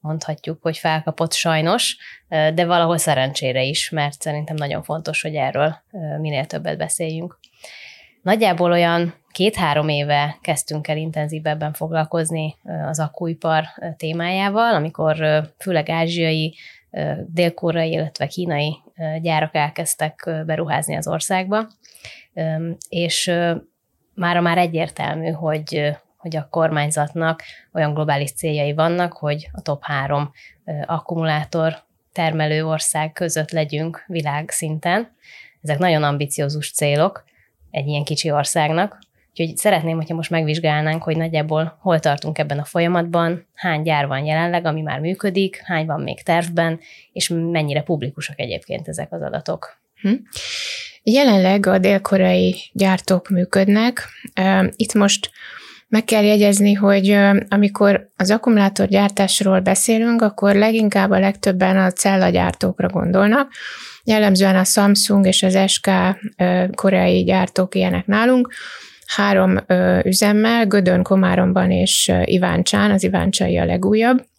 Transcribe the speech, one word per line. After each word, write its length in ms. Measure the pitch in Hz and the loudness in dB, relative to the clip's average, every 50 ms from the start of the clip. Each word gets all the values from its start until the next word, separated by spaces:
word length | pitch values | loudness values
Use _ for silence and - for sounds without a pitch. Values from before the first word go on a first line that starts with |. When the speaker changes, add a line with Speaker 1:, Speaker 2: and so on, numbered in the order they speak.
Speaker 1:
Mondhatjuk, 600 | _ 156 156 160 - - 151 147 - - 156 - _ | _ -6 -6 -6 -6 -8 -10 -10 -8 -12 -12 -6 _
hogy 160 | 165 160 - | -6 -6 -2
felkapott 540 | - 165 160 160 156 - 151 - 165 160 - | -2 -2 -2 0 -2 -4 -4 -4 -4 -4 -2
sajnos, 640 | - - 170 160 156 156 165 190 240 - - - _ - - - - _ _ | -2 0 0 0 2 2 2 0 0 0 -2 -4 _ -14 -20 -20 -20 _ _
de 380 | 175 156 151 156 160 165 175 | -2 0 0 2 2 0 0
valahol 320 | 170 175 175 170 165 170 160 | 2 2 2 2 2 0 0
szerencsére 640 | - - 147 135 131 135 135 - - 131 127 131 131 | 0 0 0 0 0 -2 -4 -4 -4 -4 -2 -2 -2
is, 280 | 135 139 - - - | -2 -2 -4 -6 -4
mert 300 | - 156 147 147 143 - | -4 -4 -4 -4 -4 -6
szerintem 360 | - 160 147 147 151 151 160 | -8 -6 -6 -6 -6 -6 -6
nagyon 260 | 151 151 143 147 151 147 | -6 -6 -4 -6 -8 -6
fontos, 400 | - 147 160 160 - 156 - - | -8 -8 -8 -6 -6 -8 -6 -6
hogy 120 | 156 151 | -6 -6
erről, 420 | 151 131 131 - - 147 156 160 - _ _ _ 202 165 151 147 151 | -4 -4 -4 -2 0 -2 -2 -2 -6 _ _ _ -12 -10 -8 -8 -6
minél 260 | 156 156 147 135 139 | -6 -4 -4 -6 -6
többet 300 | - - 160 156 156 151 | -6 -8 -8 -6 -6 -6
beszéljünk. 640 | 147 160 160 - - 175 160 160 160 165 175 - _ _ _ _ _ _ - - - - - - - - _ _ _ _ | -6 -6 -6 -6 -6 -6 -6 -6 -8 -10 -12 -14 _ _ _ _ _ _ -20 -20 -20 -20 -20 -20 -20 -20 _ _ _ _
Nagyjából 480 | 180 202 220 226 202 180 165 175 175 | 0 0 2 2 2 2 2 2 2
olyan 440 | 175 175 175 170 170 170 175 170 - _ _ _ _ | 4 4 4 2 2 2 0 -2 -6 _ _ _ _
két-három 560 | - 185 208 214 - 190 156 147 151 151 156 | 0 0 0 0 0 -2 0 0 0 0 0
éve 500 | 151 147 147 147 147 143 147 147 147 _ | -2 -2 0 0 0 0 0 -2 -4 _
kezdtünk 480 | _ - 160 143 - - 151 151 151 - | _ -4 -4 -4 -4 -6 -8 -8 -6 -4
el 80 | 156 | -4
intenzívebben 760 | 151 156 160 156 156 151 151 160 156 156 160 151 151 151 151 151 | -4 -4 -6 -6 -6 -6 -6 -6 -6 -4 -4 -4 -4 -4 -8 -6
foglalkozni, 840 | - 160 160 165 160 156 156 - 170 160 160 170 160 156 156 151 _ _ - - 160 151 151 | -6 -8 -4 -2 -4 -4 -2 -2 -4 -4 -4 -4 -4 -6 -6 -8 _ _ -12 -10 -8 -6 -6
az 120 | 160 156 | -4 -4
akkuipar, 640 | 160 147 _ - 180 165 165 160 - 170 160 156 156 160 - - - 170 156 | -4 -4 _ -6 -6 -6 -6 -4 -4 -2 0 0 -2 -4 -10 -14 -12 -12 -12
témájával, 800 | _ - 160 160 170 170 175 185 190 196 202 196 214 233 233 226 | _ -8 -8 -6 -4 -4 -4 -2 -2 -2 -2 0 0 2 2 2
amikor, 760 | 165 147 160 160 - 160 156 156 156 160 156 151 151 156 151 _ _ | 0 0 -4 -4 -2 -2 -2 0 0 0 0 0 0 -2 -4 _ _
főleg 300 | - 190 180 160 147 151 | -6 -2 -2 -2 -2 -2
ázsiai, 640 | 160 165 165 165 170 175 165 160 160 160 156 160 160 - - - - _ _ _ - - 151 151 147 160 175 | -2 -2 -2 -2 -2 -2 -2 0 0 -2 -2 -4 -6 -10 -20 -20 -20 _ _ _ -10 -8 -6 -6 -6 -8 -10
dél-koreai, 640 | 180 165 165 175 170 170 - - 170 160 170 165 165 | -8 -2 0 0 0 -2 -2 -4 -4 -2 -2 -2 -2
illetve 360 | 165 160 156 156 - - - | -2 -4 -4 -6 -6 -8 -8
kínai, 500 | 151 - - 180 170 160 143 147 151 156 - _ _ _ _ 165 156 156 160 | -8 -6 -8 -6 -4 -2 -2 -2 -4 -6 -8 _ _ _ _ -8 -8 -8 -6
gyárak 340 | 165 170 160 151 156 156 _ | -4 -2 -2 -2 -2 -2 _
elkezdtek, 760 | 160 147 151 156 - 160 - - _ 151 151 - _ - - 160 156 160 | -2 -2 -2 -4 -8 -6 -6 -6 _ -6 -8 -8 _ -10 -8 -8 -8 -6
beruházni 500 | 160 156 156 170 156 151 143 156 - - | -6 -4 -4 -4 -4 -4 -4 -4 -4 -6
az 120 | 165 160 170 | -6 -6 -4
országba. 600 | 160 160 - - 196 185 185 185 202 214 226 220 _ _ _ _ _ - _ - - - - _ _ - 160 160 156 160 165 170 165 - - - | -6 -6 -4 -4 -4 -4 -2 -2 -4 -4 -4 -6 _ _ _ _ _ -20 _ -20 -20 -20 -20 _ _ -8 -6 -6 -4 -6 -6 -8 -10 -12 -14 -10
És, 420 | - 170 170 165 165 - - - 175 170 170 170 170 - - _ _ _ _ _ _ _ _ _ _ | -6 -4 -4 -2 -4 -4 -2 -2 -2 0 0 -2 -2 -4 -8 _ _ _ _ _ _ _ _ _ _
mára 260 | - 175 175 175 175 | -4 -2 0 0 2
már 180 | 175 170 170 175 | 2 2 2 2
egyértelmű, 720 | 180 175 165 160 170 170 - - 151 147 147 160 160 160 | 0 0 0 -4 -4 -4 -6 -8 -6 -6 -6 -6 -4 -6
hogy, 600 | 160 151 165 156 151 156 151 151 - 156 147 147 147 - _ _ _ | -6 -4 -4 -4 -4 -4 -6 -6 -6 -4 -2 -2 -4 -6 _ _ _
hogy 200 | _ _ 170 156 | _ _ -8 -8
a 120 | 156 147 - | -8 -8 -6
kormányzatnak 920 | - 165 160 160 156 151 147 147 156 156 147 147 - 165 165 160 165 160 - - - - _ _ _ | -2 -2 0 0 0 -2 -2 -2 -2 -2 -4 -4 -4 -4 -2 -2 -4 -4 -8 -20 -20 -20 _ _ _
olyan 220 | 156 156 147 147 | -2 -2 -2 -2
globális 380 | 151 151 147 143 139 143 143 - | -2 -2 -2 -2 -2 -2 -6 -8
céljai 400 | - - 160 151 147 143 143 147 | -8 -6 -4 -2 -2 -2 -4 0
vannak, 400 | 156 160 165 170 175 180 170 170 | 0 0 0 0 -2 -2 -4 -6
hogy 360 | - - 147 147 151 151 - - | -6 -6 -6 -6 -6 -8 -14 -18
a 100 | - - | -12 -8
top 200 | - - 143 - | -8 -8 -6 -6
három, 500 | - 147 139 135 139 147 143 147 143 _ _ - - _ _ _ - 156 147 139 | -6 -6 -4 -4 -2 -2 -2 -2 -4 _ _ -20 -20 _ _ _ -12 -10 -10 -8
akkumulátor 880 | - 170 156 - - 175 165 160 160 151 151 151 - - 170 160 160 160 - _ _ _ _ _ _ _ | -6 -8 -8 -6 -8 -6 -4 -2 -2 -2 -2 -4 -4 -4 -2 -2 -2 -4 -6 _ _ _ _ _ _ _
termelő 540 | - 170 160 160 160 156 151 151 156 160 | -4 -4 -2 -2 -2 -2 -2 -2 -2 -2
ország 460 | 156 160 156 - - - 156 156 160 160 | -4 -4 -4 -4 -4 -2 -2 -4 -4 -6
között 380 | - 185 165 156 160 156 156 | -6 -6 -4 -4 -4 -6 -4
legyünk 540 | - 165 156 147 147 147 156 165 165 - - | -2 -4 -4 -2 -4 -6 -6 -6 -8 -12 -14
világszinten. 1040 | _ 185 170 147 151 143 147 156 156 - - - 156 156 156 - 175 175 208 233 233 _ _ _ - - - - - _ _ _ | _ -8 -6 -4 -4 -4 -6 -6 -6 -8 -6 -6 -6 -6 -4 -2 -2 -2 -2 -2 -6 _ _ _ -20 -20 -20 -20 -20 _ _ _
Ezek 160 | 151 151 143 | -6 -2 0
nagyon 240 | 180 185 165 151 151 | 0 2 2 2 2
ambiciózus 680 | 147 143 143 147 143 - - 151 143 151 151 147 - - | 0 0 -2 -4 -6 -4 -4 -4 -4 -4 -6 -8 -8 -6
célok 520 | - 151 147 143 147 156 196 196 - _ _ _ _ _ _ _ _ _ _ | -2 -2 0 2 2 2 0 0 -6 _ _ _ _ _ _ _ _ _ _
egy 160 | _ - 139 | _ -6 -6
ilyen 180 | 143 147 147 147 | -4 -4 -4 -4
kicsi 260 | - 156 147 - 165 | -4 -6 -4 -4 -2
országnak. 680 | 147 147 143 - - 170 151 151 156 165 190 214 - - _ _ _ _ _ _ | 0 -2 -2 0 0 0 0 0 2 0 -2 -2 -4 -14 _ _ _ _ _ _
Úgyhogy 260 | _ - 165 165 - | _ -6 -6 -6 -4
szeretném, 400 | - - 214 196 165 151 165 165 | -2 0 2 2 2 0 0 -2
hogyha 180 | 165 160 - 170 | -4 -4 -4 -6
most 160 | 165 165 - | -6 -6 -2
megvizsgálnánk, 720 | 175 165 160 151 151 165 165 160 151 151 151 156 156 165 - | -2 -2 0 0 -2 0 0 0 0 0 0 -2 -2 -4 -4
hogy 140 | - 156 | -4 -2
nagyjából 640 | 160 165 165 165 156 151 156 160 156 160 160 - _ | -2 -2 -2 -2 -2 -2 0 0 -2 -2 -2 -6 _
hol 200 | _ 190 170 156 | _ 0 0 2
tartunk 380 | 156 156 143 147 - 156 156 - | 2 0 -2 0 -4 -8 -4 -4
ebben 200 | 156 147 143 143 | -4 -4 -4 -6
a 60 | 147 | -6
folyamatban, 840 | - - 180 170 170 175 175 170 170 170 170 165 165 170 165 - _ _ | -4 -2 0 0 2 2 0 -2 0 0 0 0 0 -2 -4 -8 _ _
hány 280 | - - 185 160 151 156 | -8 -4 -4 -2 -2 0
gyár 240 | 165 156 147 143 | 0 0 0 0
van 180 | 139 135 131 147 | -2 -2 -4 -2
jelenleg, 400 | 151 156 160 165 175 175 175 170 | -2 -2 0 0 0 -2 -2 -2
ami 160 | 165 151 156 156 | -2 -4 -4 -4
már 180 | 151 135 135 | -6 -6 -4
működik, 600 | 151 165 185 190 - 202 180 190 196 190 196 - - | -4 -4 -4 -2 -4 -2 0 0 -2 -2 -4 -8 -10
hány 220 | - 180 165 156 | -6 -4 -4 -2
van 140 | 160 151 - | -2 -4 -6
még 220 | - - - - - | -6 -8 -10 -10 -2
tervben, 580 | - 160 170 170 170 170 165 165 165 160 165 - - - - - _ _ | 0 0 0 0 -2 -2 -2 0 0 -2 -6 -10 -18 -20 -20 -20 _ _
és 160 | - 165 - | -8 -6 -4
mennyire 540 | 175 165 165 170 170 165 156 147 143 147 147 | -4 -4 -2 -2 -2 -2 -2 -2 -2 -4 -2
publikusak 580 | - 175 151 - 170 143 - 147 - 143 _ | -2 -4 -4 -4 -8 -8 -10 -12 -12 -10 _
egyébként 480 | 139 120 98 - - _ 139 - 156 151 | -8 -8 -8 -10 -8 _ -10 -10 -8 -10
ezek 240 | 156 156 147 - - | -10 -10 -10 -10 -10
az 100 | 165 147 | -10 -10
adatok. 580 | - - 160 - - 160 - - - - _ _ _ _ _ | -8 -8 -8 -8 -8 -10 -10 -10 -16 -20 _ _ _ _ _
Speaker 2:
Hm. 120 | - 196 220 269 - _ - - - - - - - - - - - - - - _ | -2 -2 -2 -2 -4 _ -16 -14 -12 -10 -10 -10 -10 -10 -10 -12 -14 -16 -18 -6 _
Jelenleg 600 | - 214 269 285 262 214 196 185 185 190 202 196 | 2 4 4 6 6 6 6 4 4 4 2 2
a 120 | 190 190 190 | 2 2 2
dél-koreai 800 | 185 190 202 196 196 - - 190 185 185 180 180 180 185 185 - - - _ | 4 4 2 2 0 0 2 2 4 4 4 4 2 2 0 -2 -8 -14 _
gyártók 560 | - 190 190 185 185 - - 190 180 - - | 0 2 2 2 0 0 0 0 0 0 0
működnek. 800 | 196 180 180 - - 196 196 196 202 214 220 240 247 - - - - - - - _ - | 0 0 0 0 2 2 4 4 4 4 2 0 -2 -4 -10 -12 -18 -18 -20 -12 _ -2
Ö, 260 | 185 190 190 190 190 185 - | 0 2 4 4 2 0 0
itt 180 | - 226 - - | -2 -4 0 2
most 360 | 214 202 202 202 - - - _ - - - - - - - - - _ _ | 4 4 4 2 0 -4 -8 _ -16 -20 -20 -20 -20 -20 -20 -20 -20 _ _
meg 160 | - 214 220 | 0 0 2
kell 180 | - 220 214 208 | 2 2 4 6
jegyezni, 500 | 208 208 208 208 208 202 196 202 202 208 | 6 6 6 6 4 6 6 6 4 4
hogy, 380 | 196 208 202 202 196 190 196 | 6 4 4 4 4 4 4
ö, 300 | 208 202 202 202 202 196 196 - | 6 6 6 6 6 4 2 2
amikor 640 | - 202 208 202 202 - 208 202 202 190 - _ _ | 2 4 4 4 4 4 4 4 4 4 0 _ _
az 140 | _ 190 185 | _ 0 0
akkumulátorgyártásról 1300 | 208 226 330 262 226 208 202 196 202 - 196 196 196 196 202 202 196 - 196 190 - - 208 196 190 190 | 0 2 4 4 4 6 4 4 2 2 0 4 4 4 4 2 2 2 0 2 2 2 2 4 2 4
beszélünk, 600 | 190 196 190 196 - - 226 220 226 233 233 233 226 | 4 2 2 2 2 2 2 2 4 2 2 4 2
akkor 320 | 208 202 - - 202 202 | 2 0 2 2 4 4
leginkább 560 | 196 208 220 226 226 220 208 196 202 190 196 | 6 4 4 4 4 2 2 4 2 2 4
a 80 | 196 190 | 4 4
legtöbben 580 | 190 196 196 - - 202 190 185 185 185 190 | 4 2 0 0 0 0 2 2 2 4 4
a 140 | 190 190 185 | 4 4 2
cellagyártókra 1000 | 185 - - 202 196 190 185 180 180 180 - - - - - 190 185 - - 180 | 2 0 0 2 4 4 4 4 2 2 2 0 0 0 -2 -2 -2 0 -2 -2
gondolnak. 640 | - - - 87 - 190 196 208 220 285 277 277 - - - - - - - - - - _ | -2 -2 -2 2 4 4 4 6 4 4 2 0 -4 -16 -16 -14 -14 -14 -16 -18 -20 -12 _
Jellemzően 520 | - 220 214 214 208 190 185 196 196 190 | 2 4 4 6 6 6 6 6 6 6
a 80 | 185 185 | 4 4
Samsung 640 | - - - 202 202 202 196 - - 202 202 196 | 4 4 4 6 6 6 4 4 4 4 4 4
és 160 | 185 185 - - | 4 4 4 2
az 160 | 190 185 190 190 | 4 4 4 2
S 140 | 190 - - | 2 0 0
K, 80 | _ - 190 185 180 185 196 - - 208 - | _ 2 2 2 2 2 0 -2 -6 -12 -4
ö, 280 | _ 180 180 180 180 185 185 185 | _ 0 2 2 2 0 0 -2
koreai 480 | - - 196 190 185 185 180 - 185 180 | 0 0 2 4 4 4 4 4 2 2
gyártók 520 | 175 190 185 185 180 - - 185 185 - | 2 2 2 2 0 0 -2 -2 0 0
ilyenek 320 | 190 185 185 180 175 185 | 0 0 0 0 -2 0
nálunk. 460 | - 202 208 226 240 254 254 247 - - - - - - - - - - - - | 0 2 2 4 4 4 4 2 0 -4 -14 -16 -16 -16 -18 -18 -20 -20 -20 -10
Három, 520 | - - - 202 202 202 190 190 185 185 190 - | -8 -2 0 2 4 4 4 4 4 4 2 2
ö, 320 | _ 185 180 185 180 180 185 - | _ 2 2 4 4 4 4 2
üzemmel, 600 | 185 185 - 214 208 208 208 214 220 233 233 226 | 2 2 2 4 4 4 4 4 4 2 2 2
Gödön, 360 | 202 190 202 185 180 185 180 185 | 4 4 4 4 4 4 2 2
Komáromban 680 | - 196 190 185 180 180 180 185 185 180 190 185 185 | 2 2 4 4 4 4 2 2 2 2 2 2 2
és, 380 | 185 180 185 185 - - - - | 2 2 2 2 2 0 2 2
ö, 140 | 190 180 180 | 2 2 2
Iváncsán, 680 | - - 185 180 175 175 175 180 - - 208 202 208 | 2 2 2 2 2 0 0 0 0 2 2 2 4
az 120 | 202 196 190 | 2 2 2
iváncsai 560 | 180 190 185 170 190 190 - 202 180 175 170 | 0 0 0 0 0 0 0 0 0 0 0
a 60 | 170 | 0
legújabb. 600 | 165 175 180 185 196 208 214 226 240 262 254 254 _ _ | 0 0 0 2 2 2 2 4 4 2 2 0 _ _